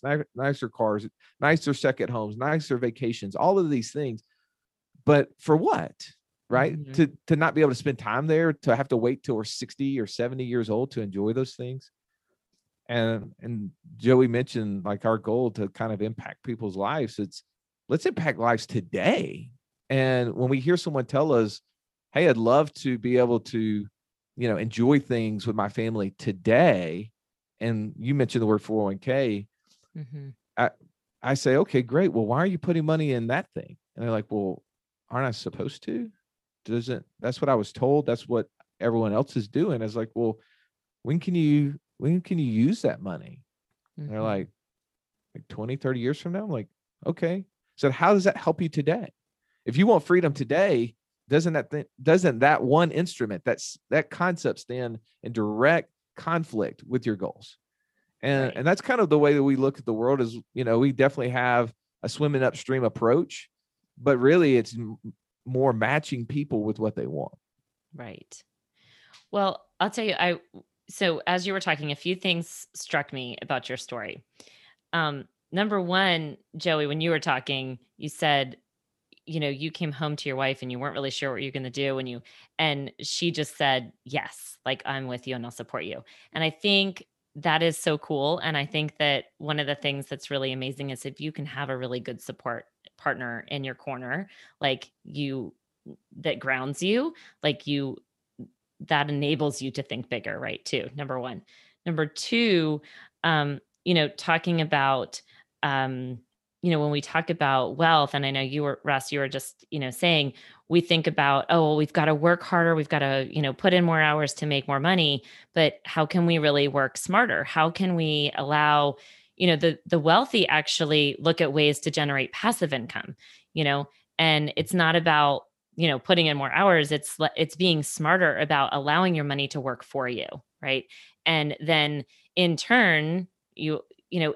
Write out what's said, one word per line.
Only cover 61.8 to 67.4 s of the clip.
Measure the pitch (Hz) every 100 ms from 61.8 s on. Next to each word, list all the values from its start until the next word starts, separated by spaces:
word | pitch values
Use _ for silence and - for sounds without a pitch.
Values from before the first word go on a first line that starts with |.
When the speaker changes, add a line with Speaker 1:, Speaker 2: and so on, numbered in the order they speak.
| _ _
Speaker 1:
a | 110
swimming | - 147 139
upstream | 127 - - 131
approach, | 113 - 117 147 - - - _ _ _ _ -
but | 127 127
really | 135 175 151 123
it's | 110
m-, | 117 110 113 110 - _ _ 127
more | 127 135
matching | 113 107 151 - 127 113
people | 143 - 113
with | 107 107
what | 107 -
they | 58
want. | 73 - -